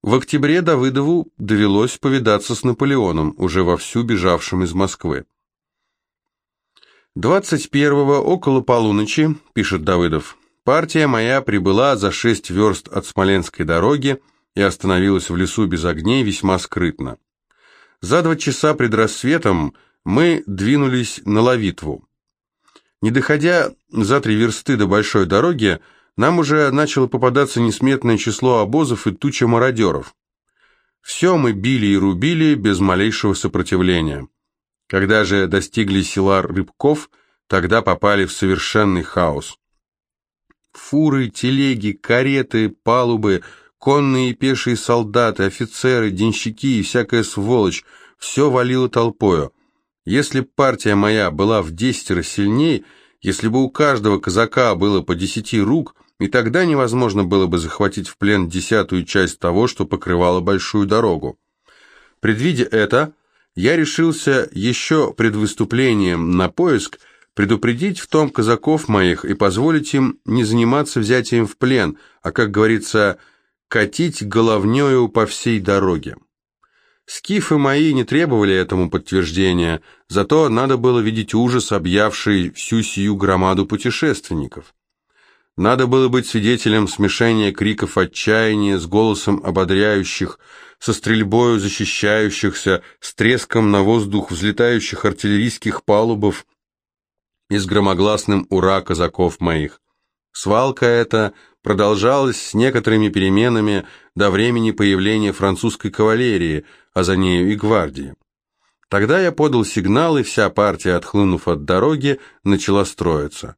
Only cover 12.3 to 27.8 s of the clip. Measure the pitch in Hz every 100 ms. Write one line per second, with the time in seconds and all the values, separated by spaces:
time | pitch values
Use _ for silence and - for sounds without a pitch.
12.3 | 110 - 90 107 92 - 98 - - 95
13.3 | 98 82 - 80 82 101 147 135 135 _
14.3 | _ _ - 98 - 95 90 98 95 -
15.3 | 87 92 - 101 85 87 78 87 131 110
16.3 | - 95 92 - - 87 - 65 58 _
17.3 | _ _ _ _ _ _ _ 90 156 165
18.3 | 156 - 131 151 151 120 110 110 - 127
19.3 | 160 107 87 71 _ _ _ 85 107 170
20.3 | 160 - 95 101 143 135 127 117 - 98
21.3 | 104 120 123 101 - 76 64 _ _ _
22.3 | _ _ _ _ _ _ _ 107 127 131
23.3 | 147 165 175 - - _ 113 101 139 113
24.3 | 107 113 107 - 123 101 104 104 107 90
25.3 | 98 165 151 107 82 _ _ _ - 127
26.3 | 175 143 151 143 139 151 143 123 - 127
27.3 | 127 139 120 117 104